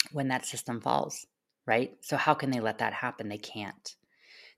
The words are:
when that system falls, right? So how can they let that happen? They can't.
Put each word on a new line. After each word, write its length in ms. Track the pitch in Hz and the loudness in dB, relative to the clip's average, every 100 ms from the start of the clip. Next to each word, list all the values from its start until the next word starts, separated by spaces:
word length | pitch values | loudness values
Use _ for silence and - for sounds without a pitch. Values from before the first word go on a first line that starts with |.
| - | -2
when 160 | 147 135 | -2 0
that 200 | 127 - | 0 -2
system 340 | 123 - 117 | -6 -4 -2
falls, 480 | 131 71 - - - _ _ _ | 2 2 2 -6 -14 _ _ _
right? 280 | - 113 131 - | 2 4 2 -4
So 160 | - 143 | -2 2
how 180 | 156 | 4
can 160 | 147 139 | 4 2
they 80 | 123 | 2
let 200 | 110 107 | 0 2
that 140 | 110 | 0
happen? 360 | - 123 - 104 | 0 -4 -4 -8
They 100 | 104 | -8
can't. 560 | - 107 101 - - - _ _ - - - | -8 -8 -8 -10 -16 -16 _ _ -20 -20 -20